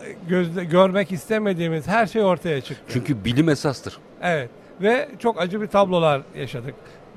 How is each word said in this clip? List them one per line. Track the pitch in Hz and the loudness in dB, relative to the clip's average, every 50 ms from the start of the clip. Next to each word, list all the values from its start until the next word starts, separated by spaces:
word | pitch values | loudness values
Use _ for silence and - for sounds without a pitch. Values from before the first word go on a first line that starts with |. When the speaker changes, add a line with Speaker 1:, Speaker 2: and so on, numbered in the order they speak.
| 147 143 139 - 175 165 | -6 -12 -14 -12 -4 0
Speaker 1:
gözle-, | 180 185 180 165 170 190 175 | 0 0 0 0 -2 -6 -4
görmek | 156 165 185 190 190 180 202 190 - | 2 4 6 6 6 4 0 -2 -2
istemediğimiz | 190 147 - - 220 214 214 202 185 165 170 165 160 160 - | -4 -8 -4 -2 -2 0 0 0 0 0 -2 -2 -2 -4 -2
her | 165 202 233 220 | 0 0 2 2
şey | - - 226 202 | 2 2 2 2
ortaya | 190 175 - - 170 147 135 | 4 2 2 0 -2 -2 -2
çıktı. | - - 139 - - - 117 | -4 -8 -12 -14 -10 -4 -4
Speaker 2:
Çünkü | 123 - 147 131 104 92 | -2 -2 -2 -2 -2 -2
bilim | 117 120 139 165 160 | 0 2 4 4 4
esastır. | 143 - - 147 123 - - 101 - - - - - - | 2 2 0 -2 -4 -4 -8 -12 -14 -14 -20 -20 -12 -6
Speaker 1:
Evet. | 170 180 165 147 123 117 - - - - - - | -2 -2 -2 -2 -4 -8 -12 -18 -20 -20 -10 -2
Ve | 185 214 240 254 - - 254 165 | 0 2 2 2 0 -4 -8 -2
çok | - 233 214 160 | -2 -2 0 0
acı | 180 180 196 208 | -2 -2 -2 -4
bir | 214 | -4
tablolar | - - 196 202 180 180 170 165 156 143 135 143 - - | 0 2 4 4 4 4 4 4 4 2 2 -2 -8 -10
yaşadık. | 147 139 123 - 123 117 139 - - - - - - - - - | -10 -10 -8 -8 -10 -10 -12 -14 -16 -20 -20 -20 -20 -20 -20 -16